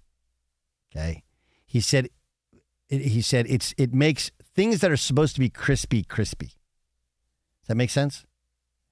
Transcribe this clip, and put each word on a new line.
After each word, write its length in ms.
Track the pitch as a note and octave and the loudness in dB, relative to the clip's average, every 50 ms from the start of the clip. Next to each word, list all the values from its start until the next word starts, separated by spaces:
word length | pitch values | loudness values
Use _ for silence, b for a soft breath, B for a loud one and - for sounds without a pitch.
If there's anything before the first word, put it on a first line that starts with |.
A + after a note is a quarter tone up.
| _ _ _ _ _ _ _ _ _ _ _ _ _ _ _ _ _ _ - | _ _ _ _ _ _ _ _ _ _ _ _ _ _ _ _ _ _ -10
Okay. 280 | D#2 D#2+ E2 D#2+ - - _ _ _ _ _ _ _ _ | -8 -6 -6 -6 -8 -12 _ _ _ _ _ _ _ _
He 160 | _ - A#2+ | _ -2 0
said, 300 | - - - C3+ B2+ - _ _ _ _ _ _ _ _ _ _ _ _ _ _ _ - | 0 2 2 0 0 -2 _ _ _ _ _ _ _ _ _ _ _ _ _ _ _ -6
he 340 | C#3 C3+ C3+ C3+ G#2+ A#2 A2 | -4 -2 0 0 0 0 0
said, 240 | - C#3 B2 A#2 A#2 | 0 0 0 0 0
"It's, 240 | C3 A#2+ - - - - | -2 -2 -2 -4 -2 -2
it 160 | C#3 B2 B2 | 0 0 2
makes 360 | C3 D3 D#3+ C#3+ - - - - _ - _ - | 2 2 2 2 0 -4 -10 -10 _ -20 _ -2
things 260 | F#3 G3 A3+ A3+ D#3+ | 0 2 2 2 2
that 100 | G3 F3+ | 2 2
are 60 | D3+ B2 | 2 2
supposed 360 | - - C3 C#3+ D#3+ D3 - | 0 0 2 2 2 2 2
to 60 | C3+ | 0
be 80 | B2+ A2 | -2 -2
crispy, 540 | - - - - - - - - - A2 F2+ | -2 -2 -2 0 0 0 0 0 -2 -2 -2
crispy." 480 | - - - G#2 - - - - - - _ _ _ _ _ _ _ _ _ _ _ _ _ _ _ _ _ _ _ _ _ _ - | -2 -4 -4 -4 -4 -4 -10 -12 -14 -16 _ _ _ _ _ _ _ _ _ _ _ _ _ _ _ _ _ _ _ _ _ _ -4
That 60 | A2+ | -2
makes 160 | A#2 B2 A#2 - | 0 0 0 0
sense? 340 | C#3+ C#3+ C#3+ - - - _ _ _ _ _ _ _ _ _ _ _ _ _ | 0 0 0 -2 -8 -18 _ _ _ _ _ _ _ _ _ _ _ _ _